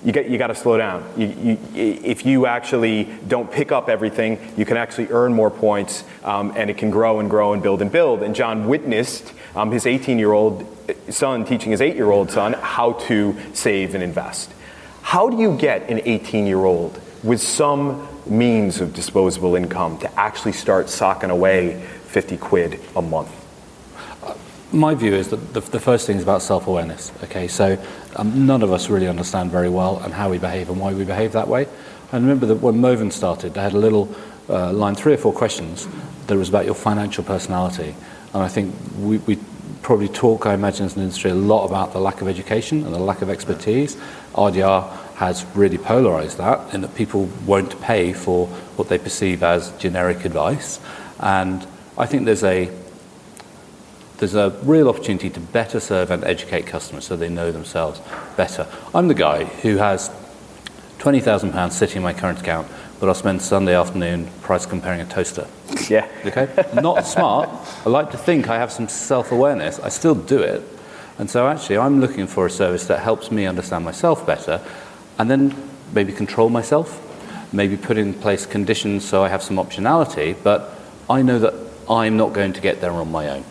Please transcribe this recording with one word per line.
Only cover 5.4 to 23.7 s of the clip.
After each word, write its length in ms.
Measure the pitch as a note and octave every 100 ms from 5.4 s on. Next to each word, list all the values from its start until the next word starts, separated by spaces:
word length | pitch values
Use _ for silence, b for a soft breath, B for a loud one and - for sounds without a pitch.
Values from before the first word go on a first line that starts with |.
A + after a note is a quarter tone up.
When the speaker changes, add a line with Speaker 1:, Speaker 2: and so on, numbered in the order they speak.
| G#2+
Speaker 1:
points, 540 | G#2 A2 G#2 G2 - - B
um, 280 | - G2+ G2+ G#2
and 140 | G#2
it 80 | G#2
can 120 | A2
grow 300 | G2+ A2+ A2
and 80 | G#2
grow 240 | G#2+ G#2
and 100 | G#2
build 200 | G2+ G2
and 100 | G2+
build." 300 | E3 E3 A2+
And 120 | G2+
John 320 | A2+ A#2+ A2 G#2+
witnessed, 680 | D3+ D3+ A2 B2+ - - - B
um, 160 | - G#2+
his 140 | A#2 B2
eighteen-year-old 800 | C3 C3 A#2+ G#2 G#2 G#2+ F#2+ - - - - -
son 340 | G#2 C#3 B2+
teaching 260 | A2 A#2+ A2
his 100 | G#2
eight-year-old 500 | C#3 - G#2+ G2+ F#2+
son 240 | A2 G#2
how 380 | A#2+ - - A#2+
to 440 | A2+ - A2 G#2 G2 B
save 420 | - A#2+ G2 F#2+
and 80 | F#2+
invest. 480 | F2+ D#2+ - - - - B B B B
How 260 | - F3+ A3+
do 80 | A#3+
you 180 | A3 C#3
get 320 | D3 G2+ -
an 120 | A2+
eighteen-year-old 960 | A2+ G#2+ - A2 G2+ F#2+ F#2+ F2 E2+ - B B
with 160 | A2 A#2+
some 640 | - - D3 C#3+ C#3+ C3+ - - -
means 540 | G#2+ A#2+ A2+ G2+ F2+
of 140 | F2
disposable 640 | E2+ E2 G2+ F#2+ F2+ F2+ F2+
income 420 | F2 F2 E2+ E2
to 220 | - -
actually 320 | G#2 - A2
start 360 | F#2+ - F#2+ -
socking 420 | - F#2+ F#2+ F#2+
away 520 | F2+ F#2+ F#2+ F2+ F2+ B B
fifty 320 | - G2 - F2+
quid 420 | - F#2+ E2+ - -
a 80 | -
month? 260 | E2+ D#2+ D2+ - - - -